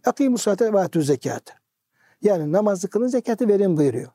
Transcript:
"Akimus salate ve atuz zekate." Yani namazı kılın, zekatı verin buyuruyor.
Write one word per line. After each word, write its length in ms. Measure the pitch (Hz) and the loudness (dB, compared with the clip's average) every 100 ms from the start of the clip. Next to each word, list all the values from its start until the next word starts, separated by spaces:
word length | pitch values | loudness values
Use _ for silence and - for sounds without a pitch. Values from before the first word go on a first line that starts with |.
| 247 | -2
"Akimus 360 | - 269 240 | 0 0 0
salate 300 | - 196 226 | -2 0 0
ve 80 | 202 | 0
atuz 260 | 170 170 143 | 0 -2 0
zekate." 460 | 139 135 110 - - _ _ _ _ _ _ | 0 -2 -8 -12 -20 _ _ _ _ _ _
Yani 300 | 208 185 151 | 0 0 0
namazı 360 | 180 214 190 196 | 0 0 -2 -4
kılın, 200 | 208 254 | -2 0
zekatı 400 | 247 233 226 226 | -2 -2 -2 2
verin 280 | 202 196 156 | 2 2 2
buyuruyor. 340 | 143 120 139 | 0 0 -10